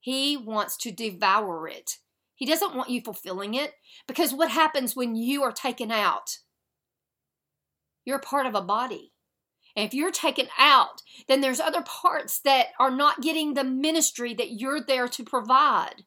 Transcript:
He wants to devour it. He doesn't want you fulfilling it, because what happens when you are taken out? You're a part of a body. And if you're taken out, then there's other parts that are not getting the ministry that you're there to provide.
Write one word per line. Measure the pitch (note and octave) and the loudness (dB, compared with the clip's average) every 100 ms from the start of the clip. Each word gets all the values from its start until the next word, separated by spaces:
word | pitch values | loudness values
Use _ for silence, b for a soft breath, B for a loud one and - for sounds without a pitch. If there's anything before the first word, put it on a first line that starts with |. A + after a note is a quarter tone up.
He | - C4 C#4 C#4+ | -4 -2 -2 -2
wants | A3 G#3+ G3+ - | -4 -4 -4 -6
to | A#3+ | -8
devour | F#3 A3+ F3+ G#3 G3+ G#3 E3 D#3 | -6 -8 0 2 2 0 -6 -10
it. | - - - _ _ _ | -12 -12 -12 _ _ _
He | _ | _
doesn't | C4+ E4 G4+ | -2 0 0
want | B3+ B3+ | -4 -6
you | B3 | -6
fulfilling | - G3 F3+ F#3 G3+ | -8 -14 -10 -8 -6
it, | A#3+ D4 _ B B - | -6 -6 _ B B -12
because | B3+ D#4 | -2 -2
what | C#4 D#4+ | 0 -2
happens | A#3+ D#4 D#4 B3 C4 | 2 2 2 -4 -4
when | B3 | -4
you | A3+ A#3 C#4+ | -2 -2 0
are | C4+ | -2
taken | - C4+ B3 A3 | -2 -6 -6 -2
out? | A3+ G3 - - - _ _ _ _ _ _ _ _ _ _ _ _ _ _ _ _ | 0 2 0 -6 -14 _ _ _ _ _ _ _ _ _ _ _ _ _ _ _ _
You're | - C4+ | -6 -6
a | |
part | C#4 C#4 C4 | -2 -2 0
of | G#3 | -2
a | |
body. | F#3 G#3+ B3+ F#3 - _ _ _ _ _ b - | 0 -2 -2 -8 -14 _ _ _ _ _ b -4
And | G#3 | -2
if | |
you're | B3+ E4+ | 0 -2
taken | - D#4+ C#4 C4 - | 0 0 0 -4 6
out, | C#4+ C4 - - B B - | 8 8 6 -2 B B 2
then | C4+ | 2
there's | C4+ B3 | 4 0
other | D#4+ E4 | 0 -2
parts | - - F4+ D#4 - - | -6 0 0 0 -4 -2
that | C#4 C4+ A#3+ - | 4 4 4 2
are | C4 | 2
not | C4 C#4+ - | 4 2 4
getting | C#4 D#4+ D4+ | -2 0 -2
the | C#4 | -2
ministry | C4 C4 D4+ D#4+ - - A#3+ | -2 0 2 2 0 -2 -6
that | A3 A3+ A3 | -4 -6 -4
you're | C4 D4 | -4 -4
there | - C4 B3 | 0 0 0
to | - | -4
provide. | A#3+ B3+ A3 C4 D4 G#3 - - | -4 -6 2 4 6 2 -2 -10